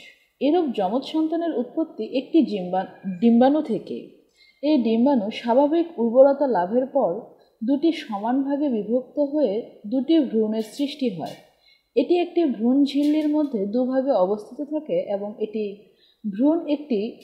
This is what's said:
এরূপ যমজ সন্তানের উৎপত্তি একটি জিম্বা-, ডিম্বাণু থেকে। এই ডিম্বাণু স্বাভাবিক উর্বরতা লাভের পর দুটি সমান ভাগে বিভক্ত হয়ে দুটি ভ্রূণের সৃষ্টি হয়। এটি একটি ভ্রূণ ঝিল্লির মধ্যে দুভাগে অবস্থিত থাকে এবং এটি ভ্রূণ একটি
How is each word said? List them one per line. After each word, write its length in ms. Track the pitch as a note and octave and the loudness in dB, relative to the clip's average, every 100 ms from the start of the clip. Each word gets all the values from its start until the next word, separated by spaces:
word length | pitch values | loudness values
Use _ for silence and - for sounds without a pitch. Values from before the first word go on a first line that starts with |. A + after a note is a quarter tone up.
| - - _ - | -20 -20 _ -2
এরূপ 260 | C4 F4 D#4 | 0 2 0
যমজ 300 | G#3+ F#3 A#3+ | -2 -2 -2
সন্তানের 560 | - D#4 D#4+ E4 E4+ A3+ | -4 -2 -2 -2 -2 -4
উৎপত্তি 580 | A#3+ - D#4+ - - B3+ | -4 -4 -4 -6 -6 -6
একটি 240 | - E4 | 0 2
জিম্বা-, 800 | G#3 G3+ F3+ F#3 - - F#3+ F3+ | 2 0 -4 -4 -4 -8 -10 2
ডিম্বাণু 420 | A#3 A#3 B3+ D4+ | 4 6 6 4
থেকে। 480 | D4+ G3+ - A#2 - - _ _ _ _ | 0 -6 -6 -12 -14 -20 _ _ _ _
এই 160 | C#4+ D4+ | 0 2
ডিম্বাণু 540 | A3+ A3+ B3+ C4+ G3+ | 2 2 4 2 -2
স্বাভাবিক 680 | - A#3+ A#3+ C#4+ E4 E4 - | -6 0 2 4 2 -2 -2
উর্বরতা 480 | A#3 A#3+ C#4 C#4 C#4+ | 2 6 6 6 2
লাভের 380 | G3+ F3+ A#3+ C4 | 0 0 0 0
পর 360 | C#4 G#3 F#3+ - - _ - | 0 0 -2 -8 -20 _ -8
দুটি 280 | A3 C#4 E4 | -2 0 0
সমান 520 | - - G3+ A3 C4 | -2 -6 -6 -2 0
ভাগে 260 | C4+ C#4+ D4 | 0 0 0
বিভক্ত 500 | A3+ G3+ B3 B3 - | -2 0 -2 -2 -2
হয়ে 600 | C#4+ D4+ B3+ G#3 - - G#3 | 0 2 0 0 -6 -12 -6
দুটি 320 | C4 C#4 E4 | -2 2 2
ভ্রূণের 420 | A#3+ A3 G#3+ A3 | 2 0 0 -2
সৃষ্টি 480 | A3 - C#4 - B3 | -6 -6 -6 -4 -4
হয়। 260 | F3 B2 - - _ _ _ _ - | -4 -10 -14 -20 _ _ _ _ 0
এটি 220 | C#4+ F4 | 2 2
একটি 280 | F4 F4 D#4+ | 0 0 0
ভ্রূণ 400 | G#3 A#3 C4+ C#4 | 0 2 2 2
ঝিল্লির 440 | C4+ D4 D4+ D4+ | 2 0 2 0
মধ্যে 360 | D4+ D4 A#3 G3+ | 0 -2 -2 -2
দুভাগে 460 | A#3 B3+ C4 C4 | -2 0 0 0
অবস্থিত 540 | A3+ F#3 G#3 - B3 C#4+ | 2 0 -2 -8 -12 -6
থাকে 280 | D4+ D4+ | -6 -4
এবং 400 | E3+ - G3+ G#3 G#3 | -4 -4 -6 -6 -6
এটি 500 | G#3+ A3 G#3 G3 - _ _ _ G#3+ G3 | -6 -4 -6 -10 -20 _ _ _ -8 0
ভ্রূণ 320 | C#4 E4+ D4+ | 2 2 -2
একটি 540 | D4 - G#3 A3+ - | -4 -2 -4 -4 -8